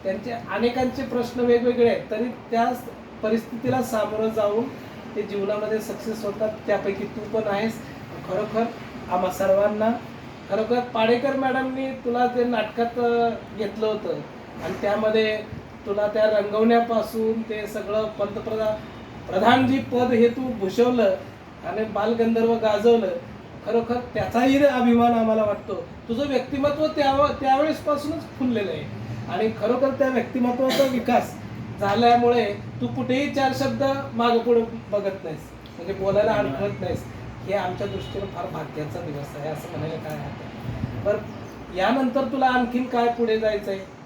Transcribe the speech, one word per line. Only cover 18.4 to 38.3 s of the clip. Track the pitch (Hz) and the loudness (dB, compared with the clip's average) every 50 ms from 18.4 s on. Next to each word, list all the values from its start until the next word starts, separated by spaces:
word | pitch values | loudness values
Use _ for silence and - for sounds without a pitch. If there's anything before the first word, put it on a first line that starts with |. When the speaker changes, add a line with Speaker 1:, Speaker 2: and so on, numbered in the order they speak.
| - - 220 220 220 214 214 214 - - - - - - - - - - | -6 -4 -2 -2 0 0 -2 -2 -6 -12 -14 -14 -16 -14 -14 -14 -10 -2
Speaker 1:
प्रधानजी | - 190 208 226 247 262 262 247 262 269 | 0 4 6 6 6 6 6 4 2 0
पद | - - 254 247 247 240 254 | 0 0 0 2 2 4 6
हे | 226 233 240 | 6 6 6
तू | 233 - 254 254 | 4 2 -4 -4
भूषवलं | 233 220 196 185 185 - 233 247 254 240 220 196 139 - - - - - - - - - - | -4 -2 -2 -2 4 4 4 4 6 4 4 4 2 0 -4 -12 -16 -18 -20 -20 -20 -12 -8
आणि | 208 180 208 220 | -6 -4 -4 -4
बालगंधर्व | 220 - 202 208 220 233 226 226 226 226 226 226 226 233 | -2 -2 0 0 2 2 2 2 2 4 4 4 4 2
गाजवलं, | 220 214 214 214 208 208 233 233 226 220 180 175 - - - - - - - - - - | 2 2 2 2 4 6 6 6 6 4 2 -2 -4 -8 -10 -14 -16 -16 -16 -16 -12 -6
खरोखर | - 220 233 226 233 240 247 247 - - | -2 0 0 0 0 -2 -4 -4 -4 -4
त्याचाही | 220 196 - - 233 247 269 269 277 285 | -4 -4 0 2 4 4 6 6 8 6
अभिमान | 285 262 247 240 240 233 233 233 240 240 | 6 6 6 4 6 6 6 6 6 6
आम्हाला | 233 226 220 214 220 214 | 4 4 4 4 2 2
वाटतो. | 208 202 196 - - 196 170 165 - - - - - | 2 0 -2 -4 -8 -8 -8 -8 -10 -12 -16 -8 -6
तुझं | 233 226 285 294 | -4 -2 -2 0
व्यक्तिमत्व | 277 247 - - 285 277 269 294 285 302 311 311 | 0 -2 -2 -2 -4 0 0 0 2 2 0 0
त्या, | - 311 285 269 269 269 294 285 247 - | 2 2 2 2 4 4 4 2 2 0
त्यावेळेसपासूनच | 285 269 269 277 294 311 294 - - 302 294 285 294 285 320 320 - - - - | 2 2 4 4 4 2 0 -2 0 0 0 0 0 -4 -6 -6 -6 -10 -6 -2
फुललेलं | 269 247 240 220 202 180 | -2 0 0 0 0 -2
आहे | 156 151 147 - - - - - - - - - | -4 -6 -8 -8 -10 -10 -8 -8 -8 -8 -6 -6
आणि | 170 185 220 220 - - | -2 0 0 0 0 0
खरोखर | 208 220 247 254 269 269 | 0 2 2 4 4 2
त्या | 247 - 277 262 | 4 2 2 2
व्यक्तिमत्वाचा | 254 233 226 - - 262 240 240 240 240 262 262 311 320 277 | 2 0 -2 0 0 0 2 2 2 2 2 2 4 4 4
विकास | 262 247 240 220 - 240 208 - - - - - - - - - - - - | 4 4 0 0 2 2 2 2 0 -8 -12 -12 -12 -12 -12 -10 -10 -6 -4
झाल्यामुळे | 208 196 202 220 240 240 240 240 240 240 240 240 220 202 202 202 - - - - | 0 0 2 4 6 6 6 8 6 6 4 4 2 0 -2 -6 -8 -12 -8 -4
तू | 247 233 | -4 -4
कुठेही | 226 262 247 226 247 262 285 - 226 | -2 -4 -2 0 0 0 0 0 0
चार | 277 277 262 262 | 2 2 2 2
शब्द | - 277 247 233 226 277 269 277 277 - - - | 0 0 -2 0 0 2 0 0 0 -4 -6 -2
मागं | 226 233 240 233 233 | 0 2 4 4 4
पुढं | 226 240 240 233 226 - - - - - | 4 4 4 4 4 2 -4 -10 -10 -2
बघत | 202 202 196 196 190 - - | -2 0 0 0 -4 -4 -8
नाहीस, | 165 156 147 - - - - - - - | -8 -10 -10 -12 -14 -16 -16 -18 -16 -16
म्हणजे | - 170 185 190 | -14 -8 -8 -6
बोलायला | - 190 196 196 196 208 220 220 | -2 0 2 4 4 4 4 4
Speaker 2:
धन्यवाद. | 156 151 135 135 - 196 | 2 0 0 -2 -2 -2
Speaker 1:
अडखळत | 208 202 - | -4 -4 -4
नाहीस, | 185 175 165 - - - - - - - - - - | -4 -4 -4 -4 -6 -10 -12 -12 -12 -12 -12 -12 -6
हे | 180 190 | -2 -2
आमच्या | 202 185 180 185 - 208 196 | -2 0 -2 -4 -4 -4 -4
दृष्टीनं | 190 190 175 - - 196 196 | -4 -6 -8 -6 -8 -8 -8
फार | 185 | -6